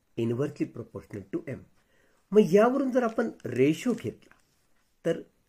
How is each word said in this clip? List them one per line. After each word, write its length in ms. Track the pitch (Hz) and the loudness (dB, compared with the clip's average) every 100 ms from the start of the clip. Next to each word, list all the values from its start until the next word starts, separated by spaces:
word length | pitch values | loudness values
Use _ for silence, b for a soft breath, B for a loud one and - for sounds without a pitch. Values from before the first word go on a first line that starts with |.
| _ - | _ -6
inversely 500 | 117 117 147 143 160 123 | -4 -2 -4 -6 -8 -8
proportional 460 | 110 101 - 101 95 170 | -14 -16 -16 -16 -10 -10
to 80 | 147 | -10
M. 60 | 101 - _ b b b b b | -14 -16 _ b b b b b
मग 220 | 208 170 | 4 6
यावरून 380 | 202 240 277 262 | 6 4 2 0
जर 120 | 254 | 0
आपण 260 | 233 247 226 - 113 | -2 -2 -6 -6 -6
रेशो 480 | 117 139 160 254 | 2 2 2 -2
घेतला 420 | 214 110 - _ _ _ _ _ _ _ _ 165 | -4 -6 -10 _ _ _ _ _ _ _ _ -6
तर 160 | 165 - _ | -6 -8 _